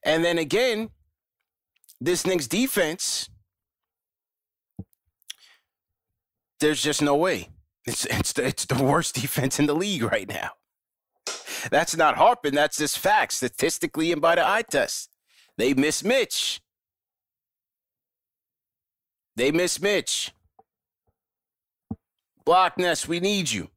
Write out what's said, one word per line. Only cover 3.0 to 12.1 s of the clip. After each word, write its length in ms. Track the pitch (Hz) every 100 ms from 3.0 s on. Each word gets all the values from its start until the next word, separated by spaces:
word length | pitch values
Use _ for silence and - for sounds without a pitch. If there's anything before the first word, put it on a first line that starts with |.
| - - - - _ _ _ _ _ _ _ _ _ _ _ _ _ - - _ _ _ _ - _ _ _ _ _ _ _ _ _ _ _ _
there's 220 | 151 151
just 200 | 151 147
no 120 | 147 143
way. 340 | 180 131 76 - _ _ -
It's, 180 | - -
it's 260 | 98 -
the, 140 | - 131
it's 180 | -
the 180 | - 123
worst 320 | 135 143 -
<laughs> 60 | -
defense 380 | 135 - 131 -
in 80 | 147
the 80 |
league 280 | 147 202 180
right 260 | 113 110 98
now. 220 | 107 - - _ _ _ _ _ _ - - - - 123
That's 260 | 135 165 160
not 200 | 156